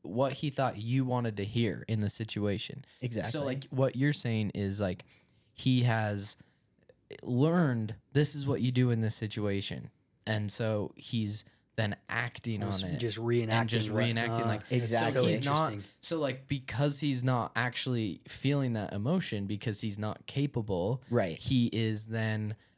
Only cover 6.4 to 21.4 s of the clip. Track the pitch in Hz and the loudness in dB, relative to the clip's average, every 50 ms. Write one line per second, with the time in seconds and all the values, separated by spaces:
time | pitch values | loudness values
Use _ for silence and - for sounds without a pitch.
6.4 | - _ _ _ _ _ _ _ _ - _ _ _ _ - - - - 123 120 | -18 _ _ _ _ _ _ _ _ -20 _ _ _ _ -16 -12 -4 -2 2 4
7.4 | 143 160 170 180 165 139 123 113 110 104 107 - _ _ - 143 151 - - 143 | 4 4 6 4 4 4 2 0 -2 -4 -6 -10 _ _ 2 2 4 4 0 -2
8.4 | 139 139 135 80 117 127 123 127 127 123 117 113 113 107 - - 113 104 - 110 | 0 0 0 2 0 2 4 4 4 4 4 2 0 -2 -2 -4 -6 -4 -4 -2
9.4 | 104 104 98 98 98 - - 123 - - - _ _ _ _ _ _ - 110 107 | -2 0 0 -2 -2 -4 -6 -8 -10 -14 -18 _ _ _ _ _ _ -2 -2 0
10.4 | 104 101 - - 117 110 107 104 95 - - - - - - 113 107 101 104 107 | 0 -2 -2 -2 0 0 0 0 -2 -4 -8 -14 -10 -4 -2 -2 0 -2 -4 -6
11.4 | - - _ _ _ _ _ - 110 104 101 - _ - - 117 120 120 - - | -8 -12 _ _ _ _ _ -2 -2 -2 -2 -6 _ -6 -4 -4 -4 -4 -8 -8
12.4 | - 117 110 98 101 101 98 95 98 90 - 139 120 113 101 113 113 117 120 120 | -6 -4 -4 -2 -2 -2 -2 -2 -2 -4 -4 -2 -2 -4 -4 -2 0 2 2 2
13.4 | 117 110 113 117 113 110 117 110 110 110 110 110 113 117 113 113 117 117 117 117 | 2 2 2 2 2 2 0 0 0 0 0 0 2 2 2 0 0 0 0 0
14.4 | 117 117 110 107 - - 127 123 120 110 117 117 113 113 135 131 - - 82 - | 0 0 -2 -2 -2 -2 0 0 2 2 2 4 4 4 4 4 4 4 2 2
15.4 | - 139 143 156 160 147 107 104 98 - - _ - - 170 160 147 135 127 135 | 2 2 2 2 2 0 -2 -8 -12 -14 -14 _ -4 -4 -2 0 0 -2 -2 -6
16.4 | - - 143 135 131 - - 120 147 147 139 - 156 143 131 123 123 131 127 120 | -4 -4 -4 -4 -4 -4 0 2 2 2 2 0 0 0 0 2 2 2 2 2
17.4 | 104 - - 110 123 123 - - - 131 123 117 110 98 78 - _ - - - | 0 0 0 -2 -2 0 -2 -4 -2 0 0 0 0 -2 -4 -6 _ -14 -10 -2
18.4 | - 135 143 139 135 123 113 107 98 - - 98 104 139 180 190 - - 117 101 | 0 2 2 2 2 0 0 -2 -2 -4 -4 -2 0 0 0 0 0 -2 -4 -4
19.4 | 98 98 104 104 - 123 104 - - 110 98 104 107 107 - - - - - 139 | -2 -4 -4 -2 -2 -4 -4 -2 -4 -6 -4 -4 -4 -4 -6 -8 -12 -6 -2 -2
20.4 | 143 139 - 123 107 104 98 87 87 104 131 127 - - 120 117 98 87 80 - | -2 0 0 -4 -2 0 0 2 2 2 0 -2 -2 0 2 2 2 2 -2 -6